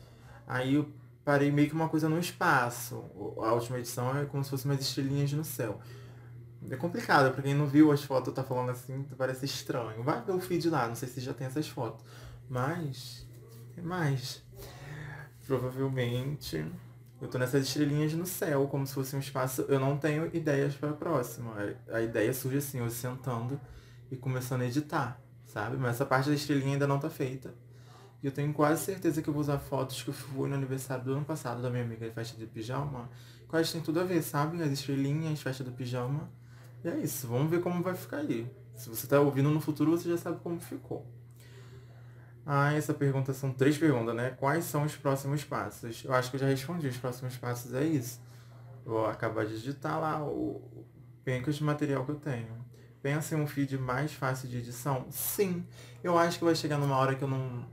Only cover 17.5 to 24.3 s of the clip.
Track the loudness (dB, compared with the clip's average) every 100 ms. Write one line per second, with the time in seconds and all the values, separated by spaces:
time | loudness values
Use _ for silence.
17.5 | 2 2 2 2 4 2 0 -2 -2 0
18.5 | 2 2 2 -2 -2 -2 -2 -2 0 0
19.5 | 0 2 4 4 2 2 0 0 0 2
20.5 | 2 2 0 -2 -2 0 0 0 -6 -8
21.5 | -4 -4 -6 -4 0 0 2 2 2 0
22.5 | 0 -2 -2 -2 -2 -6 -6 -4 -2 -2
23.5 | -4 -8 -18 -20 -20 -12 -6 -2